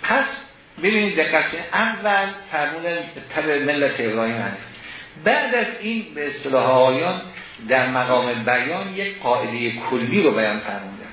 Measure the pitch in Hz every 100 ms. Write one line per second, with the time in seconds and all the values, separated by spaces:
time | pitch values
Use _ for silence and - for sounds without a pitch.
0 | - 247 269 - - - - - 180 220
1 | 208 165 151 156 147 160 175 185 226 208
2 | 208 196 196 196 - 156 147 160 170 170
3 | 170 139 - 156 151 143 139 147 143 -
4 | 117 110 113 113 98 98 - - - -
5 | - - 165 285 285 247 208 - 208 226
6 | 180 147 143 135 139 135 123 131 131 131
7 | 170 185 - - - - 113 131 127 127
8 | 120 127 123 117 113 123 127 180 196 190
9 | 196 - 127 147 156 117 117 113 - 123
10 | 120 180 160 110 110 107 107 101 98 101
11 | 110